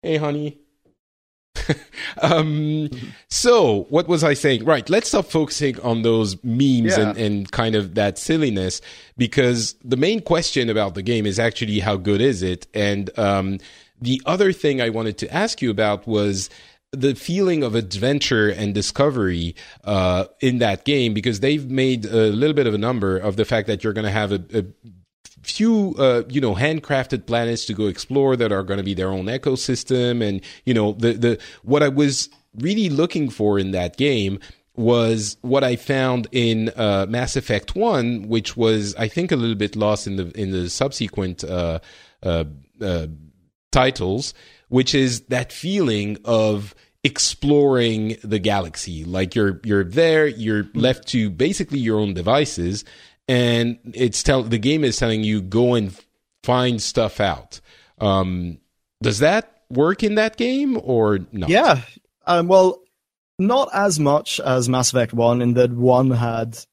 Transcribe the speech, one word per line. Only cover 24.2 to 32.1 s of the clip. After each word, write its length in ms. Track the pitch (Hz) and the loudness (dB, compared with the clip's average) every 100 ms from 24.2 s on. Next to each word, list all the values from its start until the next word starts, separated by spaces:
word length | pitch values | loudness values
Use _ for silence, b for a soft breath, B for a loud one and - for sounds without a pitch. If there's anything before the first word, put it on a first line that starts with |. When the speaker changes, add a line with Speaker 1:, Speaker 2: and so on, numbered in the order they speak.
| 104 | -2
Speaker 1:
a, 100 | 98 87 | -4 -2
a 100 | 113 92 - 117 90 _ _ - - | -4 -4 -12 -20 -20 _ _ -20 -20
few, 520 | - - 220 220 196 160 | -12 -2 2 2 0 2
uh, 240 | 135 123 113 | 4 4 0
you 120 | 131 | -2
know, 140 | 127 | 0
handcrafted 720 | 95 143 160 - 139 127 127 - | 0 0 -2 -2 -4 -2 -6 -2
planets 380 | 117 117 117 | -2 0 -4
to 80 | - | -6
go 140 | 104 104 | -2 -2
explore 500 | - - 135 135 127 | -4 -2 2 2 2
that 160 | 113 | 2
are 100 | 101 | 0
gonna 200 | 92 98 | -2 -4
be 120 | 98 | -4
their 140 | 95 95 | -2 -2
own 180 | 95 92 | -4 -4
ecosystem. 960 | - - 131 - 127 - 127 123 120 107 | -4 -2 -2 -2 -4 -2 0 0 0 -2
And, 160 | 98 B B | -4 B B
you 100 | - | 0
know, 180 | 117 104 | 2 2
the, 200 | 107 117 | 2 0
the, 240 | 113 120 113 B B | 2 0 0 B B
what 200 | - 143 | 0 2
I 60 | 147 | 2
was 400 | 135 147 | 2 0